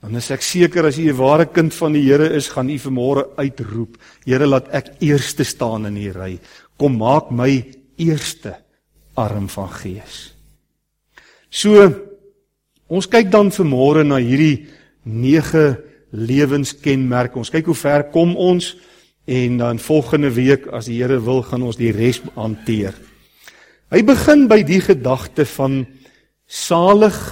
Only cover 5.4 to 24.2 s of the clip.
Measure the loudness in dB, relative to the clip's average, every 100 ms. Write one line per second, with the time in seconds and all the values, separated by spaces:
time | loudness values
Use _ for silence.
5.4 | -6 -4 -6 -6 -6 -8 -10 -10 -12 -12
6.4 | -18 -20 _ _ -2 0 0 0 0 -2
7.4 | 0 0 -4 -20 _ _ -2 -2 -6 -12
8.4 | -14 -16 _ _ _ _ _ -4 -4 -4
9.4 | -8 -8 -12 -12 -14 -14 -16 -20 -20 _
10.4 | _ _ _ _ _ _ _ -20 _ _
11.4 | _ -4 6 8 8 4 -12 -20 _ _
12.4 | _ _ _ _ _ -6 0 0 4 4
13.4 | 2 2 0 2 2 4 2 0 0 2
14.4 | 2 0 -6 -20 _ _ -10 -4 2 2
15.4 | 2 2 2 0 -10 _ _ -10 -2 0
16.4 | 0 0 -4 -6 -2 -2 0 -2 -2 -6
17.4 | -6 -4 -2 -4 0 0 0 0 0 0
18.4 | 0 0 -2 -14 _ _ _ _ -6 -4
19.4 | -2 -2 -4 -6 0 0 0 0 0 0
20.4 | 2 2 0 -12 -8 -6 -2 -2 0 -2
21.4 | -2 -6 -6 -2 -2 0 0 -2 -8 -10
22.4 | -10 -8 -6 -4 -4 -10 -20 _ _ _
23.4 | -20 _ _ _ _ 0 4 2